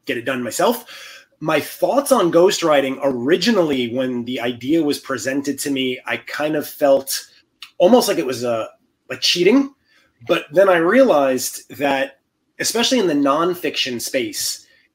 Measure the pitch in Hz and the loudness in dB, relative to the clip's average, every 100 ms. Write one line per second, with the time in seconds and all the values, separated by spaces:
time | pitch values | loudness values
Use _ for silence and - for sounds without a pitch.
0 | - 120 123 127 117 - 190 240 - - | -8 -6 -6 -6 -6 -2 0 -2 -8 -20
1 | - - _ _ 156 156 143 - 175 240 | -20 -20 _ _ -2 -2 -2 -2 0 0
2 | 277 247 175 160 185 - 165 143 131 131 | 2 2 4 4 4 4 2 2 2 -2
3 | 139 123 127 185 190 214 160 135 117 123 | -2 -2 0 0 2 2 2 0 -2 -4
4 | 127 123 117 127 120 120 127 165 147 139 | -4 -4 -6 -4 -6 -6 -2 0 0 -2
5 | - 127 131 139 139 135 143 135 131 123 | -6 -6 -4 -4 -4 -6 -4 -4 -4 -6
6 | - 117 - - 151 156 143 - 143 139 | -6 -8 -8 -6 -4 -4 -6 -2 2 2
7 | - - - _ _ _ - - 175 247 | 2 -8 -10 _ _ _ -16 0 6 6
8 | 226 170 131 120 120 113 107 - _ _ | 4 -2 -4 -4 -2 -4 -4 -12 _ _
9 | - 127 - 175 180 262 277 - _ _ | -14 -4 -2 2 4 4 2 -6 _ _
10 | _ _ 117 165 - 160 196 175 170 240 | _ _ -4 -2 0 4 4 4 4 4
11 | 254 151 139 127 - - - 110 143 135 | 4 4 2 0 -4 -10 -16 -6 -2 -2
12 | 135 - _ _ _ - - 226 233 254 | -4 -8 _ _ _ -8 -4 -2 0 0
13 | 185 143 139 147 170 175 151 135 135 120 | 0 0 0 0 -2 -4 -6 -4 -6 -6
14 | - 135 113 - - - _ _ _ | -6 -6 -6 -6 -8 -10 _ _ _